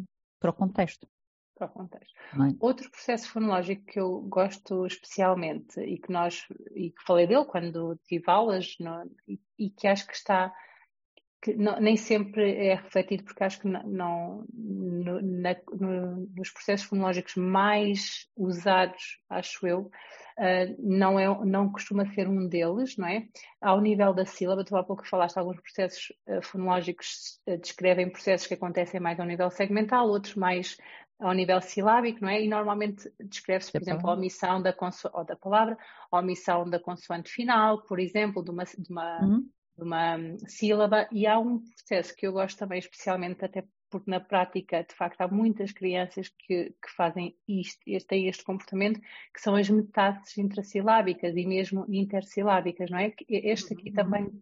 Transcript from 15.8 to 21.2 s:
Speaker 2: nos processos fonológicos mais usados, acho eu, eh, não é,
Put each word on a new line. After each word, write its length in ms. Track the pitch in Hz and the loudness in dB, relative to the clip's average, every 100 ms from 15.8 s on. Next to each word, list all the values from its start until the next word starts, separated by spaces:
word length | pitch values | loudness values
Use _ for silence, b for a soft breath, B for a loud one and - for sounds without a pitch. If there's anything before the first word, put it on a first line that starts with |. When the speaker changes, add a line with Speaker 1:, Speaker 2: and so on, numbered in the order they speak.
| 190 185 180 180 190 185 | -2 -2 -4 -8 -10 -10
Speaker 2:
nos 140 | 185 | -12
processos 360 | - - 202 - | -8 -4 -4 -2
fonológicos 480 | 196 190 180 - 185 | 0 0 -2 -4 -2
mais 920 | 180 190 202 208 208 202 - - - - | 2 4 4 4 2 0 -4 -10 -14 -6
usados, 840 | 185 175 196 185 180 - - - _ | -4 0 4 4 4 -2 -16 -18 _
acho 380 | 185 - - 180 | -8 -8 -4 -2
eu, 240 | 175 202 B B B B - | -2 -4 B B B B -2
eh, 360 | 185 185 185 - | 2 2 0 -2
não 400 | 214 190 190 | 2 4 6
é, 80 | 190 | 6